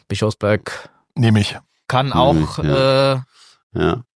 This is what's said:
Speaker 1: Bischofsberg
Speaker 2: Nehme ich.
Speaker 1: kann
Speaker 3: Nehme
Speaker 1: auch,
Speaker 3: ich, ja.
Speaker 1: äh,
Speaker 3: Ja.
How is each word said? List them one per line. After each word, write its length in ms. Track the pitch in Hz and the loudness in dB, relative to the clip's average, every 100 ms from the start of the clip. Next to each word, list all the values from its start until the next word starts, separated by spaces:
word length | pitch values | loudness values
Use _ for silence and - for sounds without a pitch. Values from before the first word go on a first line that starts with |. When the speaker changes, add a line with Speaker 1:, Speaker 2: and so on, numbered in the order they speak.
| - | -6
Speaker 1:
Bischofsberg 840 | 98 107 - 101 104 - - - _ _ - | -4 -4 -2 -2 -2 -4 -14 -18 _ _ 0
Speaker 2:
Nehme 240 | 117 107 | 2 4
ich. 160 | 101 - - _ - | 2 -4 -18 _ -4
Speaker 1:
kann 180 | 127 135 | -2 0
Speaker 3:
Nehme 120 | 117 | 2
Speaker 1:
auch, 380 | 131 160 151 - | 2 2 0 -4
Speaker 3:
ich, 60 | |
ja. 500 | 151 139 135 135 135 | -2 0 2 2 2
Speaker 1:
äh, 40 | 135 127 _ - _ _ | 0 -6 _ -20 _ _
Speaker 3:
Ja. 280 | 90 85 82 - | -2 -2 -2 -8